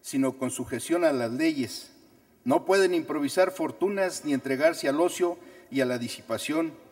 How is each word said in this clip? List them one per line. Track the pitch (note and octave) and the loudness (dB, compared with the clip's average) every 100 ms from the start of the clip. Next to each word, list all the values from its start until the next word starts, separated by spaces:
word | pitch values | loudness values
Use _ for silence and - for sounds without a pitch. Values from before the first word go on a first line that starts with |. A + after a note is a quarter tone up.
sino | - C3+ C3+ B2+ | -4 0 0 0
con | C3 | -6
sujeción | - B2 A#2+ - - | -6 -6 -6 -2 0
a | E4 | 2
las | C#4 A#2 | 2 -2
leyes. | F3 D#4+ D4 A#2+ - - - _ _ _ _ - | 0 -2 0 -4 -6 -16 -20 _ _ _ _ 0
No | C#4 - | 0 4
pueden | G3 F#3+ | 4 4
improvisar | F3 D#3 D3+ C#3 - F#3 | 2 0 -2 -2 2 2
fortunas | F#3 D#4 - F#3 G3 F#3 F3+ D3+ | 2 -4 0 -2 0 -2 -2 -2
ni | |
entregarse | C#3 C3+ C3 D#3 E3 D3 | -2 0 2 2 2 -2
al | C#3+ | 2
ocio | F3 - F3+ F3 - - - | 0 2 -2 -2 -12 -20 -6
y | C3 | 0
a | B2+ | 0
la | B2 | 0
disipación | A#2 - - A2 - D#3 E3 - - | -4 -8 -6 -6 -2 -2 -2 -6 -20